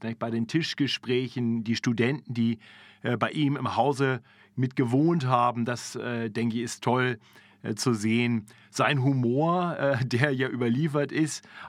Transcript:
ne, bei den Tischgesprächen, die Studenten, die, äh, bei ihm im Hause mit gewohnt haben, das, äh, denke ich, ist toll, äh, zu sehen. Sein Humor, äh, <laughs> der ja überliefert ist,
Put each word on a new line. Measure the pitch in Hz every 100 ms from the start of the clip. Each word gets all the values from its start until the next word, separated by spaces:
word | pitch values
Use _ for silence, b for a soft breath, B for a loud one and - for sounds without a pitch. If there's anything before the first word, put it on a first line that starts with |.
ne, | 113 113
bei | 113
den | 113 113
Tischgesprächen, | 160 156 - 135 - - 127 123 127 117 117
die | 110
Studenten, | 113 123 113 120 151 -
die, | 120 113 113 B B B B
äh, | 117 117
bei | 113
ihm | 156 143 143
im | 117
Hause | 95 135 131 135 123 b b b
mit | - 127 -
gewohnt | 120 135 160 170 127
haben, | 123 123 120
das, | 117 117 - 117
äh, | 113 117 113
denke | 113 117 117
ich, |
ist | 117 -
toll, | 123 123 127 113 b b b b
äh, | 113
zu | 107 127
sehen. | 110 110 117 120 117 - b b
Sein | - 120 143
Humor, | 135 135 120 131 165 180 175 147
äh, | 139 123
<laughs> | 127
der | 123 147
ja | 127 131
überliefert | 123 120 123 160 147 143
ist, | 147 156 - - B